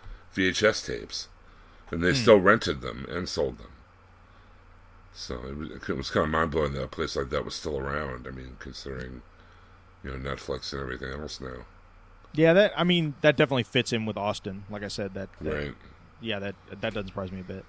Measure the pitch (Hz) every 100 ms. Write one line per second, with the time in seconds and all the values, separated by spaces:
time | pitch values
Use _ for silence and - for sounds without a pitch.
0 | - - - - 92 - 104 - - 58
1 | 52 - - - - - - - - 82
2 | 87 135 113 104 92 110 90 71 64 60
3 | - 80 90 85 67 55 58 - - -
4 | - - - - - - - - - -
5 | - - - 62 64 73 80 - - 69
6 | 69 104 78 80 80 78 73 67 65 -
7 | 73 73 67 71 57 - 80 69 67 73
8 | 71 64 65 65 65 64 65 65 69 64
9 | 64 62 - - - - - - - -
10 | 67 65 67 65 - 69 - 69 65 62
11 | 65 69 76 - 65 64 - - - -
12 | - - - 151 165 180 208 147 175 175
13 | 156 135 151 147 147 131 110 127 - 117
14 | 110 101 101 98 104 95 104 104 101 -
15 | 101 95 95 - 78 73 73 - - -
16 | - - 113 101 98 95 - 101 113 104
17 | 101 - 92 95 90 95